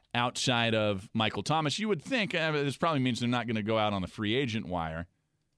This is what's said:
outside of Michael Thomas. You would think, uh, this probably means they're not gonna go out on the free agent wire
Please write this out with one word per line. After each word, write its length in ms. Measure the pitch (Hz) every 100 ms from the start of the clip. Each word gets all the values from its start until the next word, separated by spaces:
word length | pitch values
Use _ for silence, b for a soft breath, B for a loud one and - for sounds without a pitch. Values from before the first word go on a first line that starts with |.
| b
outside 600 | 120 123 - 135 117 117
of 360 | 110 107 95 -
Michael 300 | 113 110 104
Thomas. 360 | 98 156 156 -
You 80 | 214
would 140 | 165
think, 320 | - 254 190
uh, 180 | 170 160
this 260 | 151 143 -
probably 220 | 170 143
means 200 | 127 113
they're 100 | 120
not 180 | 123 117
gonna 140 | 110
go 160 | 104 110
out 160 | 107
on 80 | 98
the 60 | 87
free 280 | - 107 127
agent 320 | 127 110 87
wire 400 | 90 80 80 85 _ _ _ _